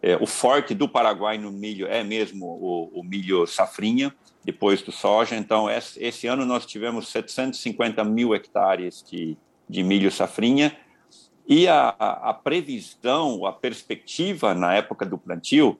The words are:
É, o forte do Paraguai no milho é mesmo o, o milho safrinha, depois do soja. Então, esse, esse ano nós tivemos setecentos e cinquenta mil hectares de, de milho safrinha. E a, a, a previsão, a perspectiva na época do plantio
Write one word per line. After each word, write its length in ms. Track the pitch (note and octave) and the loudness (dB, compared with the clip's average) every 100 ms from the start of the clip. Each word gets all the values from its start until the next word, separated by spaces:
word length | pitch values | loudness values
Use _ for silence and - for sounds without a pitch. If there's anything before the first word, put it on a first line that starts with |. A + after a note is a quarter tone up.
É, 160 | G#2 F2+ | 2 2
o 100 | G#2+ | 0
forte 480 | - B2 C#3 - | 0 4 4 2
do 140 | G#2 C#3+ | -2 0
Paraguai 500 | B2 A2+ G2+ G#2 G#2+ | 2 0 0 -4 -4
no 120 | G#2 | -8
milho 380 | G2 G#2+ G2+ F2+ | -10 -10 -8 -4
é 160 | A2 | -4
mesmo 420 | G#2 A2 G#2+ G2 F2 | -2 -4 -4 -6 -12
o, 540 | - F#2 F2 E2 F2+ | -8 -6 -4 -6 -10
o 20 | |
milho 420 | F2 G2 F#2 F#2 E2+ | -8 -8 0 2 2
safrinha, 640 | - F#2+ - G#2+ A#2+ C#3 - _ _ | 0 -2 0 0 0 0 -6 _ _
depois 360 | - E2 G#2 G2+ | -10 0 2 2
do 120 | - | 0
soja. 420 | - G2+ G#2 A2+ | -2 2 4 2
Então, 340 | A2+ G#2+ A2 G#2+ | -2 0 0 2
esse, 320 | A#2 - - | -2 -6 -8
esse 280 | A#2 - A#2+ | -8 -6 -4
ano 180 | B2+ B2+ | -2 0
nós 180 | B2 | -2
tivemos 440 | - G#2+ A#2 A#2 A2+ | -4 -8 -6 -6 -6
setecentos 500 | A#2 A2 - C3 C3 | -6 -6 -6 -6 -4
e 40 | |
cinquenta 420 | - G#2 A#2 A2 | -8 -2 -2 0
mil 280 | G#2+ A2 A#2+ | 0 2 2
hectares 720 | G#2+ - - F#2+ F#2+ F2 - - | 0 -2 0 2 2 -2 -10 -14
de, 260 | - D#2+ D#2 _ _ _ | -8 -8 -8 _ _ _
de 140 | F#2 | -2
milho 260 | F#2 G2 F#2+ | 2 4 4
safrinha. 600 | - F#2+ - A2+ C3+ D3 - _ _ _ _ _ _ - | 2 -2 0 2 4 2 -2 _ _ _ _ _ _ 2
E 180 | D3 F3+ | 4 6
a, 300 | D#3 B2+ - | 6 4 0
a, 320 | G#2 - A2+ | -2 -2 -4
a 20 | |
previsão, 1120 | - - E3 D3 B2 F2+ - B2 C#3+ D#3 A2 | -4 -2 -2 -4 -10 -10 -8 0 0 0 -2
a 80 | F#2 | -4
perspectiva 1000 | - B2 A#2 - A2 - - F3+ F#3+ G#2+ | -4 -6 -8 -10 -12 -10 -4 -4 0 0
na 180 | F2+ F2 | 2 2
época 320 | G2 - G#2 | 2 0 -6
do 140 | F#2+ F2 | -6 -6
plantio 580 | - E2+ - C#3+ C#3 - | -8 -10 2 4 4 2